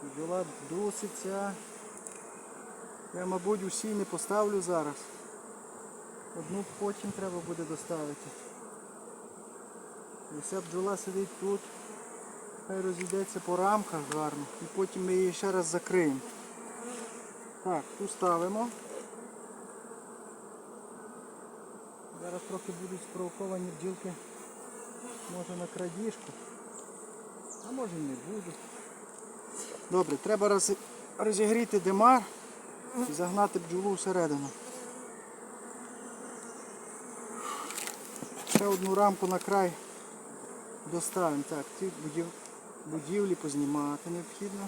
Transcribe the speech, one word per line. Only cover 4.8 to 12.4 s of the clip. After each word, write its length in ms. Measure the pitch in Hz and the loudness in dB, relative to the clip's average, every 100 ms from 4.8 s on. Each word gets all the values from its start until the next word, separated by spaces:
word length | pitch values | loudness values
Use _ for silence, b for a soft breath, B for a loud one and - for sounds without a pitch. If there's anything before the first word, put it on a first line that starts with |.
| 147 139 - - - - - - - - - - - - - 170 | 2 -2 -10 -12 -12 -12 -12 -12 -12 -12 -12 -12 -12 -12 -10 -8
Одну 260 | 156 196 196 - | -2 -2 -2 0
потім 320 | 202 202 208 | 0 0 -4
треба 300 | 202 190 180 165 | -2 -2 -2 -2
буде 160 | 165 | -4
доставити. 640 | 156 156 - 165 147 143 - - - - - - - - - - - - - - - - - - - - - 151 | -2 -4 -2 -2 -2 -4 -10 -10 -12 -12 -12 -12 -12 -12 -12 -12 -14 -12 -14 -12 -12 -12 -12 -12 -12 -12 -8 -6
І 40 | |
вся 200 | - 190 | -2 -2
бджола 360 | 175 175 190 190 | -2 0 2 0
сидить 420 | - 190 190 - | 0 0 -2 0
тут. 200 | 196 202 - - - - - - - - | 0 0 -2 -12 -12 -12 -10 -10 -12 -10